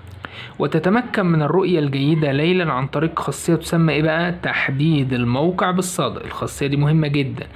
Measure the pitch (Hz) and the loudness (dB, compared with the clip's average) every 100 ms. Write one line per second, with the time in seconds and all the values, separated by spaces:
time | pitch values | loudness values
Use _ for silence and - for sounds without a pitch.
0 | - - - - - - 143 165 180 226 | -20 -16 -16 -14 -12 -4 -2 0 2 2
1 | 240 226 180 160 143 175 180 170 143 135 | 0 0 2 2 2 2 2 2 0 0
2 | 143 160 147 139 160 185 160 127 139 147 | 2 2 2 2 2 2 0 -2 -2 -2
3 | 165 - - - - 165 - 170 165 143 | -2 -2 -6 -4 0 0 0 2 2 2
4 | 160 160 175 175 139 120 - 135 156 151 | 2 2 0 -2 -4 -2 -2 0 2 2
5 | 127 123 120 127 165 185 190 180 185 - | 2 0 0 2 0 0 0 0 -2 -2
6 | 127 - - - 120 - 139 143 147 160 | -4 -4 -10 -8 -8 -4 -2 2 2 2
7 | 147 143 135 117 - | 2 0 -2 -4 -12